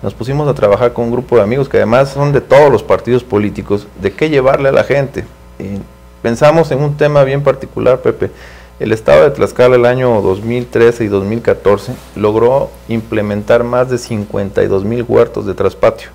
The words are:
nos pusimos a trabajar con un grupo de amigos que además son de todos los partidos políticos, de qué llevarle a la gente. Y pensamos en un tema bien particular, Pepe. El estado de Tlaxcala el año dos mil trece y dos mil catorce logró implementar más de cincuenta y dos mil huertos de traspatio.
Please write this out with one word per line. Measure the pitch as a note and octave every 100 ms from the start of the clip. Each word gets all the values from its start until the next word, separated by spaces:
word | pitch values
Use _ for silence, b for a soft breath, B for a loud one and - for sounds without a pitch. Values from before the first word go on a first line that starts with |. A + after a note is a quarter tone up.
nos | - -
pusimos | A2+ C#3 D3
a | B2+
trabajar | G#2 G2+ A#2+
con | A#2+ A#2+
un |
grupo | B2 C3+ A#2+
de |
amigos | G2+ B2+ C#3
que | A2
además | G#2 A#2+ C#3+
son | C#3+ C#3+
de | C#3+
todos | - C3 D3
los | A2+
partidos | - F#2 - B2
políticos, | - G#2 G#2 G2+ G2+ G2+ - -
de | G2
qué | - D#3
llevarle | D3 C3 D3 C3+
a |
la | C3+
gente. | - C#3 C3+ G2 - - - -
Y | G2 G2 - - - -
pensamos | - A#2 D3+ D#3+ D#3
en | C3+
un | D3 D3
tema | D3 D3
bien | C3+ C#3
particular, | C#3 C3 B2 - A2+ B2+
Pepe. | A#2+ A#2 G2+ B B B B -
El | A2
estado | A2 - D3 D#3
de |
Tlaxcala | C#3 G#2 - B2+ B2+
el | A#2+
año | B2+ B2+ A2+
dos | G2 F#2+
mil | A2 A#2+ A#2+
trece | A#2 A#2 A#2
y | A2
dos | G2+
mil | G2 A2+
catorce | A#2 F#2+ - G2+ - B2 - -
logró | G#2+ A2 A#2 C3+ C#3 - -
implementar | A2+ A2 A2 G#2 G#2 G#2 A#2+
más | A#2+ A#2+ B2+
de | B2
cincuenta | - A2+ G2+ G#2 G2 G2+
y | G2
dos | G2
mil | G2+ A#2+ A#2
huertos | A2 A#2 G#2 G#2
de |
traspatio. | F2+ F#2+ - A2 A2 -